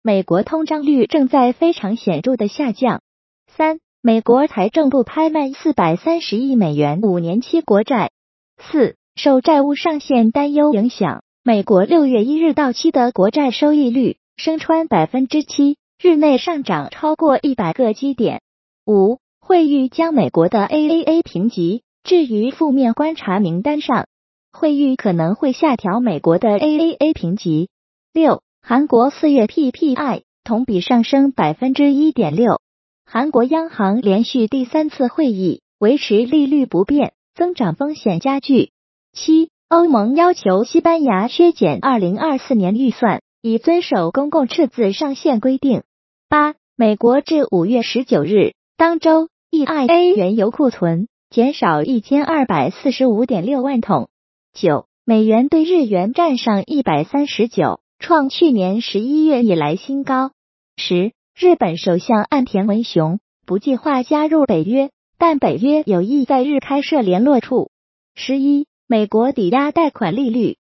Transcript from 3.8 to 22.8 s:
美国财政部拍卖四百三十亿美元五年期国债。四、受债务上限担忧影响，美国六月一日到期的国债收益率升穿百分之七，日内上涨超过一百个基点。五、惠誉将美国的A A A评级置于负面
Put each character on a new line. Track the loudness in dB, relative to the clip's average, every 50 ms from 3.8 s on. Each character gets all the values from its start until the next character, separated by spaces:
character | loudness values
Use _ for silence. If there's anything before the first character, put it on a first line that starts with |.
| -10 _ _ _
美 | 0 2 2 2
国 | 2 2 2 2 2
财 | 0 -2 -2 -4 -2
政 | 0 0 0 2
部 | 2 0 -2
拍 | -2 -2 -2 -2 0
卖 | 0 -2 -4 -4
四 | -8 -4 -4 -2 0
百 | 0 0 0 0
三 | 0 -2 -2 -2 -2
十 | -4 -4 -4
亿 | -4 -2 0 2
美 | 2 2 2 0
元 | 0 0 0 0 0 0
五 | 0 0 0
年 | -2 -2 -2 -4
期 | -2 -2 -2 -2
国 | 0 2 0 0 2
债。 | 0 -2 -2 -2 -4 -6 _ _ _ _ _ _ _ _
四、 | _ -12 -4 0 0 0 0 0 _ _ _ _
受 | -4 0 2 2 2
债 | 4 2 2 2 2
务 | 0 -2
上 | -2 -4 -4 -4 -4
限 | -4 -2 0 2 2 2
担 | 2 0 -2 0 0
忧 | 2 2 2 2
影 | 0 0 -2
响， | -2 -2 -4 -4 -4 -6 -12 _ _ _ _
美 | 0 0 0 2
国 | 2 2 2 4
六 | 4 2 2 4
月 | 2 2 2 0
一 | 0 0 0
日 | 0 0 0
到 | 0 -2 -2 -2
期 | -2 -2 0 0
的 | 2 0 0
国 | 0 0 0 0 0
债 | 0 -2 -2
收 | 0 0 0 2 2
益 | 2 2 0
率 | 0 0 0 -2 -2 -6 _ _ _
升 | -8 -6 -4 -4 -4
穿 | -2 -2 -2 -2 0
百 | 0 0 0 0
分 | 0 -2 -2 -2
之 | -2 -2 -4 -4
七， | -2 -2 0 2 2 0 -2 _ _ _ _
日 | 2 2 4
内 | 4 4 2 2 2
上 | 0 -4 -6 -6 -4
涨 | -4 -4 -4 -4 -8 -10
超 | -4 -2 -2 -2
过 | 0 2 2 2 2 0
一 | -2 -2
百 | -2 -2 -4 -2
个 | 0 0 -2 -2
基 | -2 -4 -6 -2
点。 | -2 -2 -2 -2 -6 -12 _ _ _ _ _ _ _ _
五、 | 0 2 4 4 2 2 -2 _ _ _ _
惠 | _ 2 2 4 4
誉 | 2 2 0 0 -2
将 | -2 -2 -2 0 0
美 | 0 0 2
国 | 2 2 2 2
的 | 2 0 -2
A | 0 0 0 0 0
A | 0 0 0
A | 0 0 0 -2
评 | -4 -4 -4 -4 -2
级 | -2 -2 -2 -4 -4 -6 -8 _ _ _ _
置 | 0 2 2 2
于 | 0 0 -2 -2 -2 -2
负 | -2 -2 0
面 | 2 2